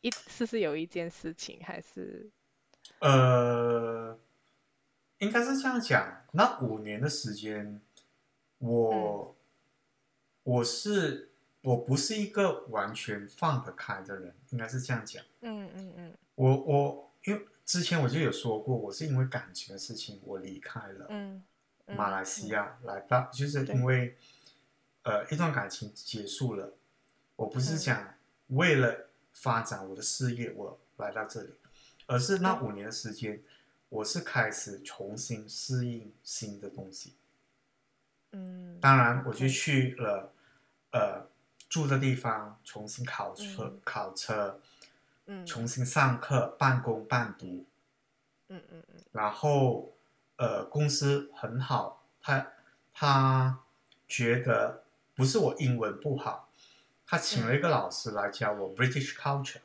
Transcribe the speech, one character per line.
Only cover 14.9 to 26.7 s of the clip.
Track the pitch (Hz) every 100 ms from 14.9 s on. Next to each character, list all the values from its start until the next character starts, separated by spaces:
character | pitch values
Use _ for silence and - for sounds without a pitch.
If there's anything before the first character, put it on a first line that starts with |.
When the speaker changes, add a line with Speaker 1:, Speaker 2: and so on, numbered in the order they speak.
Speaker 2:
样 | 120
讲。 | 110 - - _
Speaker 1:
嗯， | 233 214 190
嗯， | 180 190 175
嗯。 | 175 - _ -
Speaker 2:
我， | 131 135
我， | 147 143 143 - - _
因 | -
为 | 208 - _
之 | - 175
前 | 170 170
我 | 131
就 | 143
有 | 143
说 | - - 107
过， | 120 123
我 | 104
是 | 98
因 | 156 131
为 | 131
感 | - -
情 | - -
的 | 98
事 | -
情， | 107 - 98
我 | 98 95
离 | 95 95
开 | - 113 101
了 | 98 -
Speaker 1:
嗯， | 208 202 190 185 _ _ _ -
嗯， | 202
Speaker 2:
马 | 101
来 | 95
西 | 95 - 104
亚， | 107 104 -
Speaker 1:
嗯。 | 117
Speaker 2:
来 | 98
到， | - 127 131
就 | 123 143
是 | 143 131
因 | 135
为， | 123 127 120 - - - - _ _ _ _ _
Speaker 1:
对。 | -
Speaker 2:
呃， | 104 -
一 | 151
段 | 170
感 | 135 101
情 | - 104
结 | - - 110
束 | 98 - 127
了， | 104 -